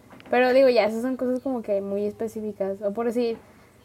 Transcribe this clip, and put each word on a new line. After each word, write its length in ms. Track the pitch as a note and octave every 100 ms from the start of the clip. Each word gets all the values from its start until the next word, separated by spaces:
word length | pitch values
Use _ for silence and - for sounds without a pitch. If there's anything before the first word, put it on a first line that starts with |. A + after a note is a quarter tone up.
| - - -
Pero 220 | B3 B3+
digo, 140 | C4 C4
ya, 180 | A#3 G#3+
esas 160 | A3+
son 140 | B3+ B3+
cosas 240 | B3+ B3+
como 220 | C4+ B3
que 180 | G#3+ G3
muy 240 | G3 G3+ G#3
específicas. 720 | G#3 A3+ A3 G#3+ G3+ G3 G3
O 100 | G3+
por 140 | G#3+ A#3
decir, 300 | A#3 A#3 A3+ - - - _